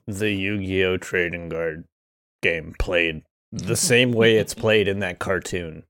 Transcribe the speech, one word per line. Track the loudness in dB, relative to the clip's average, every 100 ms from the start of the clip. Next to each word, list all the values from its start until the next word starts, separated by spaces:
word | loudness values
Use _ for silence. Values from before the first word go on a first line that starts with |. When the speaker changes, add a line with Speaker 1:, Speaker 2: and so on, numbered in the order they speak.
| -8
Speaker 1:
the | -2 -2
Yu-Gi-Oh! | 0 -2 -2 -2 0 2 0
Trading | -2 -2 -2 -4 -8
Card | -6 -4 -6 -12 _ _ _ _ _
game | -2 -2 -4 -4
played | 0 0 0 -2 -10 _ _
the | -8 -4 -2
Speaker 2:
<laughs> | 2
Speaker 1:
same | 4 4
way | 4 6 6
it's | 2 -2
played | 2 4 4
in | 0
that | -4 -4
cartoon. | -4 -4 -4 -6 -8 -12 -18